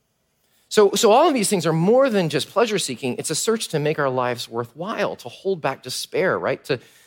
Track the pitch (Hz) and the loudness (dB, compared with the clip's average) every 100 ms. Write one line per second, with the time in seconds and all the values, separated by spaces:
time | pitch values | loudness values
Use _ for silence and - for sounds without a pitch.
0 | _ _ _ _ _ _ _ - 202 202 | _ _ _ _ _ _ _ 4 4 4
1 | 220 226 339 262 196 196 160 160 175 247 | 4 6 6 2 0 0 0 0 4 4
2 | 269 208 165 151 - - 233 202 - 123 | 4 2 0 -2 -2 0 0 0 -4 -6
3 | 135 113 - 160 - 220 - 160 151 151 | -6 -6 -6 -4 -2 -2 -2 -2 -2 -2
4 | 139 127 123 120 120 117 117 147 185 214 | -2 -2 -2 -4 -6 -8 -8 -10 -10 -4
5 | 180 - 240 - 190 190 143 135 127 - | -4 -6 -14 -10 -6 -4 -4 -6 -8 -10
6 | - 135 180 104 92 135 - 127 - _ | -6 -2 0 0 -2 -4 -4 -6 -6 _